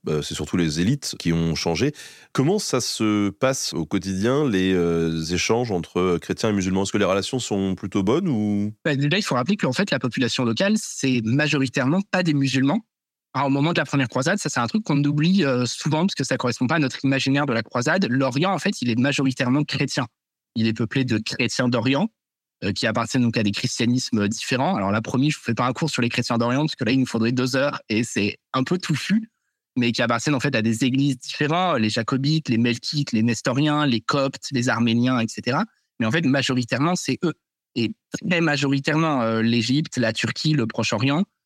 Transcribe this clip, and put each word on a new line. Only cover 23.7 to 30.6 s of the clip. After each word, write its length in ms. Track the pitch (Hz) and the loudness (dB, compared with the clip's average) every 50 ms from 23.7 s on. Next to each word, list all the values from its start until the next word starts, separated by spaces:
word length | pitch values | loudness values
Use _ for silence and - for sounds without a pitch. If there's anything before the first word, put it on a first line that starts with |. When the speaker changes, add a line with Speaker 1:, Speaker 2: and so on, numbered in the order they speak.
| - - 123 117 123 131 - - - 107 101 104 | -2 0 0 0 0 0 0 -2 0 0 0 0
Speaker 2:
différents. 480 | 117 - - - 139 123 135 170 196 | -2 -4 -4 -4 -2 0 0 0 0
Alors 160 | 123 98 98 | 0 0 0
là, 120 | 101 110 110 | 0 -2 -2
promis, 260 | - - 123 135 151 | -2 0 0 2 0
je 80 | 151 - | 0 -2
vous 60 | - | -4
fais 100 | - 117 | -4 -2
pas 140 | 110 123 127 | 0 0 -2
un 60 | 127 | -2
cours 180 | - 165 151 | -2 -4 -4
sur 100 | - - | -2 -2
les 80 | 120 117 | -2 -2
chrétiens 300 | - - 120 - 123 113 | -2 -2 -2 -2 0 0
d'Orient, 220 | 117 117 123 131 | 0 0 0 0
parce 140 | 104 110 - | 0 -2 -2
que 80 | - - | -2 -2
là, 80 | 107 | 0
il 80 | 135 135 | 2 2
nous 60 | 131 | 2
faudrait 260 | - - 117 110 117 | 0 0 0 0 0
deux 240 | 127 123 123 123 123 | 0 0 0 0 2
heures, 240 | 131 135 143 - - - - | 0 0 0 -2 -4 -6 -2
et 160 | 110 107 123 | -2 -2 -2
c'est 340 | - - 110 98 104 - - _ _ - | -2 -2 -2 -2 -2 -2 -6 _ _ -2
un 100 | 131 131 | -2 0
peu 160 | - 175 180 | 0 -2 -2
touffu, 500 | - - 156 131 - - 190 226 226 - _ _ _ _ _ _ _ _ - 127 | -2 -2 -4 -2 -2 0 0 0 0 -2 _ _ _ _ _ _ _ _ -2 0
mais 140 | 120 120 | 2 2
qui 100 | 113 - | 2 2
appartiennent 320 | 123 117 120 117 - 156 147 | 2 2 0 0 0 0 0
en 60 | 127 | 0
fait 160 | - 143 135 | 0 0 0
à 80 | 117 | 2